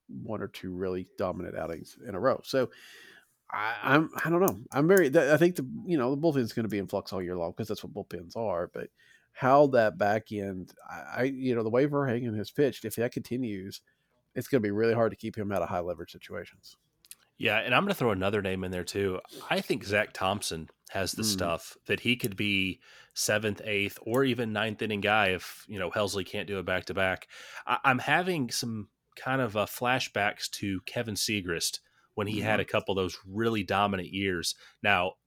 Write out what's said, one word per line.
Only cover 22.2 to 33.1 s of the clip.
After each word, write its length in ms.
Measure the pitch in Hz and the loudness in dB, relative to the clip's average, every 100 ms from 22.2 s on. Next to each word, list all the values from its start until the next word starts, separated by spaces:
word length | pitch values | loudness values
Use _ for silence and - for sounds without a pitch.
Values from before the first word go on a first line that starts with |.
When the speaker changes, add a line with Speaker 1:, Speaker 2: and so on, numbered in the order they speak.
| 120 92 | 0 -2
Speaker 2:
be 460 | 104 98 92 90 - - - | -2 0 0 -4 -14 -20 -16
seventh, 480 | - - 107 107 101 | -6 2 2 2 -2
eighth, 340 | 110 101 101 - | -2 -2 -2 -4
or 220 | 113 123 135 | -2 2 2
even 260 | 117 113 | 0 -2
ninth 300 | 104 110 104 | -2 -2 -2
inning 200 | 110 104 | -4 0
guy 260 | 101 107 98 | 2 4 4
if, 360 | 92 - - - | 2 -4 -16 -12
you 100 | 104 | -6
know, 100 | 87 | -4
Helsley 340 | 110 101 95 90 | 0 0 0 -4
can't 220 | 104 92 | -6 -6
do 100 | 98 | -4
a 60 | |
back-to-back. 680 | 90 92 - 92 95 90 - - - - - | -2 -2 -2 0 0 0 -8 -20 -18 -14 -4
I, 140 | 123 139 | 0 2
I'm 140 | 127 | 2
having 500 | 139 156 180 175 117 | 2 2 2 -2 -2
some 380 | - 120 110 95 _ _ - | -4 -6 -8 -10 _ _ -12
kind 260 | - 131 | -4 -2
of, 140 | 120 104 | 0 0
uh, 100 | 98 | -2
flashbacks 840 | - 120 127 - 104 104 - - | 0 0 0 0 0 0 0 -8
to 300 | - 101 95 | -6 -4 -4
Kevin 320 | - 120 113 98 | -4 -6 -4 -4
Segrist 640 | - 104 90 82 - - _ _ _ - | -2 -2 -2 -2 -4 -6 _ _ _ -6
when 120 | 104 | -4
he 120 | 107 | -2
had 180 | 107 104 | 0 0
Speaker 1:
Mm-hmm. 0 | |
Speaker 2:
a 60 | 95 | 2
couple 320 | 110 - 95 | -2 0 0
of 40 | |
those 160 | 92 | 0